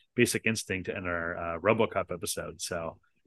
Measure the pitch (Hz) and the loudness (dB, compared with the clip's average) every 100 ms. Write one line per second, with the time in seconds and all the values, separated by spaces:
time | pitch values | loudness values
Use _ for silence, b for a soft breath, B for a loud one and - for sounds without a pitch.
0 | _ - 117 110 - 110 - 92 90 - | _ 4 4 4 0 0 -2 -4 -4 -4
1 | 92 87 85 87 85 82 90 110 110 - | -2 -2 -2 -2 -4 0 4 4 4 2
2 | 92 87 - - 82 80 - 87 82 - | -2 -4 -4 -6 -6 -8 -6 -4 -4 -8
3 | _ _ | _ _